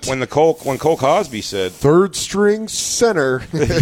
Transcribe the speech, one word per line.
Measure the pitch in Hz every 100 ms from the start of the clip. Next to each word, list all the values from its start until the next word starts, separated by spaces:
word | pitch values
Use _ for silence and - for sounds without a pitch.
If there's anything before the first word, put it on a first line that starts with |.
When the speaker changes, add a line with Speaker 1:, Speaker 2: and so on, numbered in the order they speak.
| -
Speaker 1:
when | 131
the | 123
Cole, | 143 160 156
when | 135 131
Cole | 147 165
Cosby | 135 170 165 113
said | - 101 92
Speaker 2:
third | 90 139 165 196 -
string | - 196 208 214 220
center. | - - - 233 185 135 127 - 160 143 -